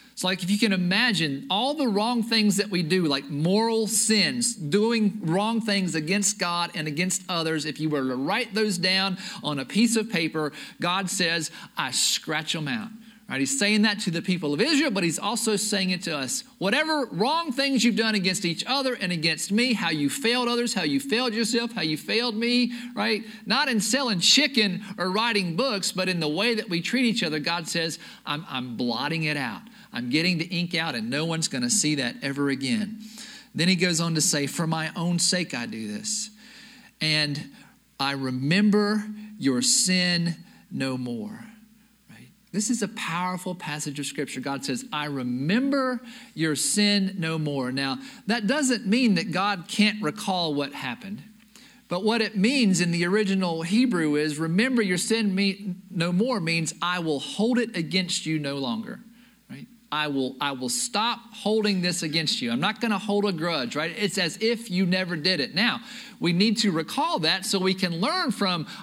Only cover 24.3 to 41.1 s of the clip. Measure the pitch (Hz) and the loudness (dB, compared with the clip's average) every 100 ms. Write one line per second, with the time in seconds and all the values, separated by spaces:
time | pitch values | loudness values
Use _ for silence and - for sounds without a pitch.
24.3 | - 294 254 208 180 - - 180 190 233 | 6 4 2 2 0 -8 -4 -2 0 2
25.3 | 208 180 165 269 202 - 170 185 175 151 | 0 0 0 0 0 -2 -2 -2 0 0
26.3 | 156 233 220 - 170 165 247 240 202 170 | 0 0 0 -2 -4 0 2 2 2 0
27.3 | 151 139 170 160 170 165 160 - - - | -2 -2 -4 -2 -2 -2 -6 -14 -16 -8
28.3 | 151 170 131 123 113 123 117 143 165 156 | -8 -6 -8 -6 -2 -2 0 -2 -2 -2
29.3 | 147 123 104 - - - 120 123 147 175 | -2 -4 -8 -14 -20 -10 -8 -2 0 2
30.3 | 175 165 170 175 160 165 120 110 135 165 | 0 -2 -4 -2 -2 -2 -4 -4 -2 -2
31.3 | 160 160 135 120 113 151 147 123 - 139 | -2 -2 -2 0 0 2 0 -2 -4 -6
32.3 | 139 143 135 135 113 101 - - - - | -2 0 0 0 0 -2 -6 -14 -16 -16
33.3 | - - - 170 185 180 160 170 160 - | -18 -10 0 2 4 2 2 0 2 2
34.3 | 151 143 - 160 160 156 - 170 175 - | 0 0 -2 -2 -2 -4 -4 -2 0 2
35.3 | 180 175 127 113 110 107 104 - - - | 0 -2 -6 -6 -6 -6 -6 -6 -6 -6
36.3 | - - - - - - _ 156 151 147 | -12 -20 -20 -20 -20 -20 _ 0 0 0
37.3 | 143 - - - - _ - 139 139 131 | -4 -8 -18 -20 -20 _ -4 -2 0 -2
38.3 | 127 139 180 214 208 208 214 208 - - | -2 2 4 6 6 4 0 -2 -10 -14
39.3 | - 135 123 - - 185 185 180 175 170 | -2 0 2 2 2 4 4 4 2 0
40.3 | 165 - - - 135 135 127 123 | -2 -12 -20 -10 -4 -2 -2 -4